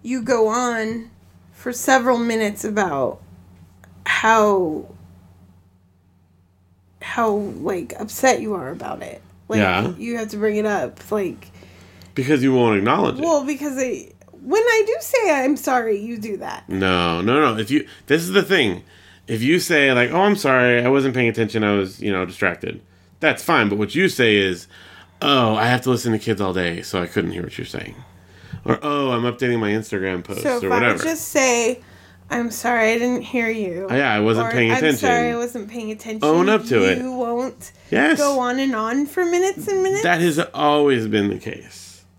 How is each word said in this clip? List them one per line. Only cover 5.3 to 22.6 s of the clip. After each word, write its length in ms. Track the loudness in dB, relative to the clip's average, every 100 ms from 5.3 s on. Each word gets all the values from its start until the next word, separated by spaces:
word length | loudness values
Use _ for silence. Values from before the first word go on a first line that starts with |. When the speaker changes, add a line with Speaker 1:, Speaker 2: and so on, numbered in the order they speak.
| -20 -20 _ _ _ _ _ _ _ _ _ _ _ _ _ _ _
Speaker 1:
how, 300 | -10 -2 0
like, 640 | 0 -4 -6 -6 -6 -6 -10
upset 420 | -10 0 2 2
you 140 | -2
are 140 | -6 -8
about 320 | -10 -10 -10
it. 200 | -12 -16 -20 -20 _
Like, 100 | 0
Speaker 2:
Yeah. 340 | 2 2 -2 -6
Speaker 1:
you 220 | -8 -8
have 100 | -8
to 80 | -2
bring 200 | -2 0
it 100 | -2
up, 440 | -2 -4 -10 -6
like, 400 | -4 -4 -8 -16 -20 -20 -20 -20 -20 -12
Speaker 2:
Because 300 | -6 2 2
you 100 | 4
won't 240 | 4 4 4
acknowledge 400 | 4 2 2 0
it. 40 |
Speaker 1:
Well, 200 | 0 0
because 320 | 0 -4 -6 -4
it, 380 | -4 -4 -10 -20 -20 -18
when 180 | -2 2
I 200 | 2 2 2
do 80 | -2
say 300 | 0 0 2 2
I'm 140 | 2 0
sorry, 420 | 0 0 0 -2
you 200 | -4 -10
do 180 | -8 -8
that. 320 | -8 -12 -6
Speaker 2:
No, 540 | 0 2 2 2 0
no, 180 | 2 4
no. 180 | 2 0
If 120 | 0
you, 160 | -2 -2 -16 0
this 160 | 0
is 80 | 2
the 100 | 0
thing. 400 | 2 2 2 -2 -10 -20 -20 -20 -8
If 140 | -2
you 160 | 2 2
say, 320 | 2 2 4
like, 160 | 4 2
"Oh, 100 | 2
I'm 160 | 2 2
sorry, 480 | 2 4 4 4
I 40 | 4
wasn't 240 | 2 2
paying 140 | 2 0
attention, 360 | 2 -2 0
I 80 | 2 2
was, 220 | 0 -4
you 120 | -4
know, 140 | -2 -4
distracted," 560 | -2 -2 -2